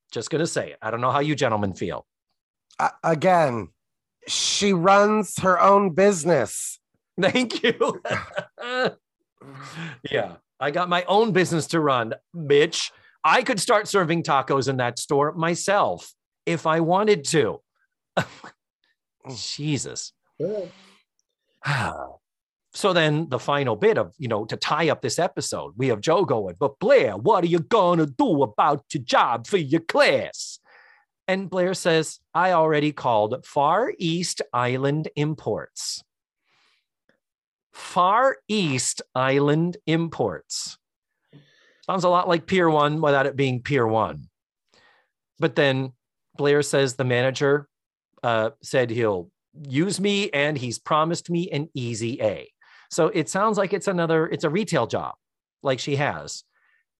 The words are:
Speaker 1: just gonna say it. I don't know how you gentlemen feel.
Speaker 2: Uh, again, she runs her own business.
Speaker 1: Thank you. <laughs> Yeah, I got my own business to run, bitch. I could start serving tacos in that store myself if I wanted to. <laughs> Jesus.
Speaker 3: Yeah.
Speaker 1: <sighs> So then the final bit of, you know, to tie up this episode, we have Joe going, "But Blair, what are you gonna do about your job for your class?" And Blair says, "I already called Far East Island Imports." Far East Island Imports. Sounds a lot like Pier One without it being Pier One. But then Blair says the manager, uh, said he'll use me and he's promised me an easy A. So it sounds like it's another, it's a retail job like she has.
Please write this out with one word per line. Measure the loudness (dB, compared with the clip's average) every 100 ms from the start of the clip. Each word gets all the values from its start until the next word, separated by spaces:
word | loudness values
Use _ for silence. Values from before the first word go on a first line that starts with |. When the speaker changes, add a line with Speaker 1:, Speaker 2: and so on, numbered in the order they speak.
| _
Speaker 1:
just | -10 -6
gonna | -4 -2
say | -4 -6
it. | -8
I | -8
don't | -4
know | -2
how | 0
you | -2 0
gentlemen | 0 0 -2
feel. | -4 -8 -8 -12 _ _ _ _ _ _ -4
Speaker 2:
Uh, | -4 -2
again, | -2 0 4 4 2 -2 -8 _ _ _ _ _ -8
she | -4 -2 0 2
runs | 2 6 6 6 2 -2 -2
her | 0 4
own | 6 6 4
business. | 4 4 4 2 2 0 -6 -12 -14 _ _ _ -2
Speaker 1:
Thank | 0 0 -2 -2
you. | -2 0 -2 -4 -6 -8 -6 -12 -12 -14
<laughs> | -8 -4 -4 -4 _ _ _ _ -20 -20 -18 -14 -14 -14 -6
Yeah, | -4 -4 -10 _ -6
I | -4
got | -2 0
my | 0
own | 2 2 4
business | 2 2 0 0
to | 0
run, | 2 2 0 -6 _ -10
bitch. | 2 4 4 0 -8 _ _ _
I | 2 2
could | 2 -2
start | 2 2 2
serving | 0 2 0
tacos | 2 0 2 0 0
in | 0
that | -2 -4
store | -2 0 0
myself | 0 -2 -2 0 2 0 -2 -12 _ _ _ -4
if | -2 0
I | 0
wanted | 2 2 2 2 2
to. | 0 0 -2 _ _ _ _ _ -6
<laughs> | -6 -10 -20 _ _ _ _ _ _ _ -16
Jesus. | -12 -10 -8 -4 -4 -4 -10 -14 _ _ -8
Speaker 3:
Yeah. | -6 -6 -10 -16 -20 _ _ _ _ _ _ _
Speaker 1:
<sighs> | -4 -4 -4 -8 -14 -18 _ _ _ _ _
So | -2 0
then | 4 2 2 -2
the | -4
final | -2 0 0
bit | 0 2 2
of, | -2 -6
you | -4
know, | -4
to | -4 -6
tie | -4 0 0
up | 0
this | -2 -2
episode, | -2 -2 -8 -8 -10 -4
we | -2
have | 0
Joe | 2 2
going, | 2 0 -2 -2
"But | -4 -2
Blair, | 4 4 4 0
what | 2 2
are | 2
you | 0
gonna | 2 2 4 2 0
do | 0 0 2
about | 0 2 0 0 _
your | -10
job | 0 2 2 0 -2
for | -2
your | 0 -2
class?" | 0 2 4 2 -2 -10 -16 -16 _ -20 _ _ _ _ -4
And | -4 -2
Blair | -2 -2
says, | 0 2 2 0 -8 _
"I | 0 2
already | 4 4 2 0
called | -2 0 2 2 -2
Far | -4 0 2 2 0 -2
East | -4 -2 -4 -6 -6
Island | -2 -2 0 0 -2 -4 -4
Imports." | -4 -4 -6 -6 -8 -12 -12 -12 _ _ _ _ _ _ _ _ _ _ _ _ _ _ _ _ _
Far | -20 -6 0 2 4 2 0 -4
East | 0 0 0 -2 -6 -6
Island | -2 2 4 4 2 0 -4 -2
Imports. | -2 -2 -2 -4 -4 -12 -12 -12 -16 _ _ _ _ _ -20 _ _ _ _ -6
Sounds | 0
a | 2
lot | 2 2
like | 0 2
Pier | 2 4
One | 4 2 2
without | 2 2 2
it |
being | 0 -2 -2
Pier | -2 0 2
One. | 2 0 -4 -16 _ _ _ _ _ _ _ _ _ _ -4
But | -2 2
then | 2 2 -4 _ _ _ _ -2
Blair | 2 2
says | 2 0 0
the | 0
manager, | 0 2 0 0 2 2 -2 _ _ _ _ _
uh, | -2 0 -2 -6
said | -4 0 0
he'll | 0 0 -2 -6 _ _ -20 -6
use | -2 -2 -2
me | -2 0 -2
and | 0 -2 -2
he's | -6 -8
promised | -2 0 0 -2 -4
me | -4 -2
an | -6 -6
easy | -6 -6 -4 -6 -2
A. | -2 -2 -12 _ _ -20 -10
So | 0 0
it | 0 -2
sounds | 0 0 0
like | -2
it's | -2 -2
another, | -2 2 2 0
it's | -2
a | -2
retail | -2 0 0 0
job | -4 -6 -14 _ _ _ _
like | -4 -2
she | -2 -2
has. | -2 -4 -10 -16 _ _ _ _ _ -4